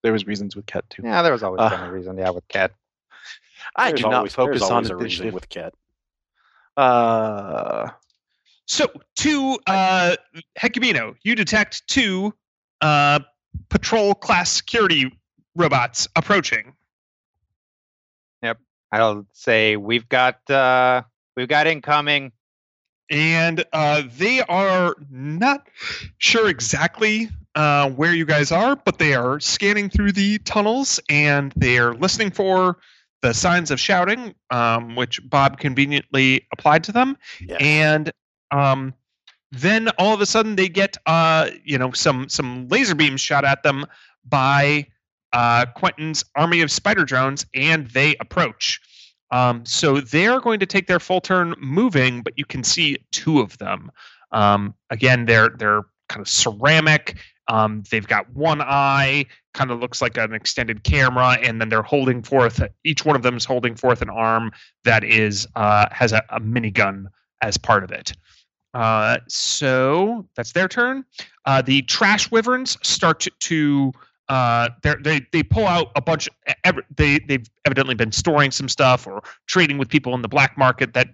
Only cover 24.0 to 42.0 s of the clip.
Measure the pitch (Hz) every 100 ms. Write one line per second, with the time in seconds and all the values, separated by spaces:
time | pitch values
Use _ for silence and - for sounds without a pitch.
24 | 131 120 196 262 226 175 196 185 175 -
25 | 143 127 143 160 247 285 _ - - -
26 | - _ - 226 214 135 117 139 165 -
27 | 214 214 220 - - - 151 143 143 131
28 | 165 170 160 151 139 170 233 277 - -
29 | 156 131 123 147 - - 202 208 202 214
30 | 202 196 196 208 - 208 208 247 269 -
31 | - 147 147 143 139 - 127 123 120 117
32 | 185 - 208 - 190 185 185 175 _ _
33 | _ _ 123 113 180 175 156 135 - 185
34 | 180 233 233 - _ 123 117 113 117 120
35 | 123 - 127 143 139 135 147 127 139 143
36 | - 139 131 131 _ - 151 160 165 226
37 | 262 277 - - 90 87 143 151 151 151
38 | 151 - _ _ _ 143 139 135 131 -
39 | _ _ _ _ _ 127 160 220 226 -
40 | 196 214 196 196 220 196 185 170 196 -
41 | - 165 165 160 156 - - 135 127 123